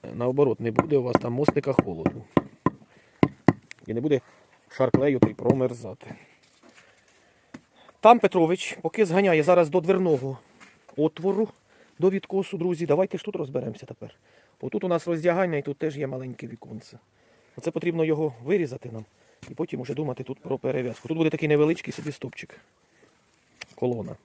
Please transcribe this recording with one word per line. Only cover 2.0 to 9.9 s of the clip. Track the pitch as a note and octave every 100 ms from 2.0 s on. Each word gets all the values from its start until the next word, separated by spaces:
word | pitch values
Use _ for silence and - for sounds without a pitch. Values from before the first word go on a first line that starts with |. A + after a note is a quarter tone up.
| E2 B2 - - - _ - - _ _ _ _ - - - - _ - -
І |
не | A2+
буде | D3+ C3+ - _ _ _ _
шар | - C3
клею | - C#3+ C3
той | A2+
промерзати. | G#2 A#2+ C3 B2+ A#2+ A2 - - A2+ - _ _ _ _ - _ _ _ _ _ _ _ - _ _ - _
Там | G#3+ A#3+
Петрович | G3 F#3+ E3 F#3 - -
поки | E3 - G3
зганяє | F3 G3 D#3+
зараз | D3 F3+ D#3+
до | F3+
дверного | E3